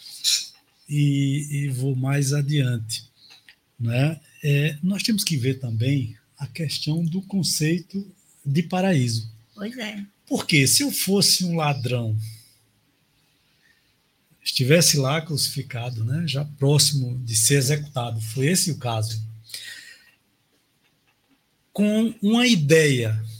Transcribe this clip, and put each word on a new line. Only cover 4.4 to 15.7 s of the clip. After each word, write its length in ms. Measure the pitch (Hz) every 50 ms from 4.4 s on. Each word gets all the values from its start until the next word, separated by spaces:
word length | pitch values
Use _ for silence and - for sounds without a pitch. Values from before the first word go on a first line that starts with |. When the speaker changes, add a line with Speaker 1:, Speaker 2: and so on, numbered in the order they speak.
| -
Speaker 1:
É, 340 | 147 143 143 147 160 156 147
nós 220 | 160 185 202 185 -
temos 200 | - 220 196 -
que 120 | - 165
ver 240 | 135 113 131 135 135
também 560 | 131 120 113 110 117 135 143 139 120 110 110 _ _ _ _
a 100 | _ 143
questão 560 | - - - 165 139 - - - 151 151 165 170
do 180 | 160 160 190
conceito 880 | 190 - - 196 156 - - - 151 156 170 180 165 _ - 196 202 202 - _ _ _ _ _ _
de 180 | 143 139 170 175
paraíso. 680 | 170 185 185 185 196 185 139 123 120 113 113 110 - - - _ _ _
Speaker 2:
Pois 240 | - 202 226 247
é. 280 | 254 220 214 214 202 202 - _ _ _
Speaker 1:
Porque 420 | - 285 - - - - 147 135
se 160 | 131 - - 285
eu 80 | 277
fosse 520 | - - - 185 196 202 - - - - 185
um 120 | 175 165
ladrão, 600 | 165 156 147 143 120 113 120 123 120 117 110 107 107 107 - - - - _ _ _ _ _ _ _ _ _ _ _ _ _ _ _ _ _ _ _ _ _ _ _ _ _ _ _ _ _ _ _ _ _ _ _ _ _ _ _ _
estivesse 540 | - - - 131 123 156 175 165 - -
lá 240 | 147 135 131 147 165
crucificado, 840 | 165 170 151 131 - - - 139 127 -